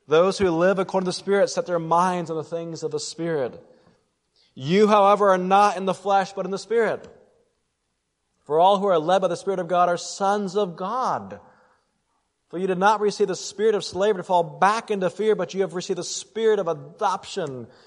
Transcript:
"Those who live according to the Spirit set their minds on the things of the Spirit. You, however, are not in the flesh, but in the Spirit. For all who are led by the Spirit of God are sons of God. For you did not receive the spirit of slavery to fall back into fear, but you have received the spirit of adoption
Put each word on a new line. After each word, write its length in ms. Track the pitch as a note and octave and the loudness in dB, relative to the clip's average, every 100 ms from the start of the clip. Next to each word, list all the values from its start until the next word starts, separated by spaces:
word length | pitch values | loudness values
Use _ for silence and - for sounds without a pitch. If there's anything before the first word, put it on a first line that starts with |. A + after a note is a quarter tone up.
| - | 0
"Those 320 | D#3 F#3 F#3 | 2 4 2
who 120 | F#3+ | 0
live 280 | E3 F#3 F#3+ | 2 2 2
according 260 | F3+ F#3+ | 0 -2
to 60 | F#3 | -4
the 20 | |
Spirit 380 | - - G3 F3 | -4 0 2 2
set 160 | - F3 | -2 -4
their 120 | E3+ | -4
minds 520 | D#3+ E3 F#3 F3+ D#3+ | 0 2 2 0 -4
on 60 | D#3+ | -8
the 40 | |
things 400 | D3+ E3 E3+ D#3 | -8 -10 -10 -8
of 80 | D#3 | -6
the 80 | D3 | -6
Spirit. 640 | - - E3 D#3 A#2+ - - _ _ _ _ _ _ _ _ | -8 -8 -4 -4 -4 -8 -20 _ _ _ _ _ _ _ _
You, 340 | - C3 F#3+ G#3 | -10 0 4 6
however, 400 | G#3 G3 G3+ G3+ | 6 6 6 4
are 100 | F#3 | 2
not 380 | F#3 G3 G#3 F3+ | 4 4 4 2
in 80 | |
the 80 | F#3+ | -4
flesh, 400 | F3+ G3+ G3 F#3 | -4 0 0 0
but 140 | - F#3 | -6 -8
in 40 | |
the 80 | G3 | -8
Spirit. 480 | - A3+ G#3+ C3 - - _ _ _ _ _ _ _ _ _ _ _ _ | -2 0 0 -2 -10 -20 _ _ _ _ _ _ _ _ _ _ _ _
For 140 | - D3+ | -2 4
all 200 | F#3 G3+ | 4 4
who 80 | G3+ | 2
are 120 | E3+ | 0
led 220 | D#3 F#3+ | 2 2
by 80 | F#3 | 0
the 80 | E3+ | -4
Spirit 240 | - F#3 | -4 -4
of 80 | F3 | -2
God 220 | F3 F3 | 0 2
are 80 | F3 | 0
sons 580 | - - G3 G#3 G3 F#3+ | -6 -4 -2 0 -2 -4
of 180 | G3 | -4
God. 640 | E3 F#3 B3 A3+ C3+ G2 G2+ _ _ _ _ _ _ _ _ _ _ _ | -6 -8 -4 -4 -4 -8 -16 _ _ _ _ _ _ _ _ _ _ _
For 100 | E3 | -6
you 80 | F#3 | -2
did 100 | F3+ | 2
not 240 | G3 G#3+ | 2 4
receive 280 | G#3 G3 G3 | 0 0 -2
the 60 | |
spirit 400 | F3 - - A3 | -2 -8 -2 0
of 80 | G#3 | 0
slavery 380 | - F3+ G#3 F#3+ | -2 -2 0 0
to 60 | F3 | 0
fall 160 | F3+ | 0
back 480 | E3 D3 F#3 A3 A3 | 0 2 2 2 -2
into 180 | G3+ F#3 | -2 -2
fear, 260 | - G#3+ | -2 0
but 200 | G3 E3+ | 0 -2
you 80 | F#3+ | -4
have 120 | F#3+ | -4
received 240 | F3 F3 F3 | -4 -6 -6
the 60 | |
spirit 540 | D#3+ - - G#3+ A3 G#3 | -8 -10 -10 -2 0 2
of 100 | E3+ | 0
adoption 960 | D#3 C#3+ - G3+ F3+ - G3 D#3 B2+ A2+ - | -4 -8 -4 -2 -2 -6 -8 -8 -8 -14 -20